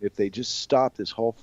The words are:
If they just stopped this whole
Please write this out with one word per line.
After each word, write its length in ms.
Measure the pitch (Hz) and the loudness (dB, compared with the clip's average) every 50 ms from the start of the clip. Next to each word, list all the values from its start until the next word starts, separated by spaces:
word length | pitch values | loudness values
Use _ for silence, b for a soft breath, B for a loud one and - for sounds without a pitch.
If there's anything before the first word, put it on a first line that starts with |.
If 140 | 104 101 - | -6 -4 0
they 160 | - 104 101 | 0 0 0
just 300 | 95 110 123 - - - | -2 -4 -6 -6 -6 -8
stopped 360 | - - 143 131 131 123 - | 0 2 4 4 4 2 0
this 140 | - 101 - | -4 -8 -8
whole 220 | - - 113 117 113 - | -4 -2 -2 -2 -2 -4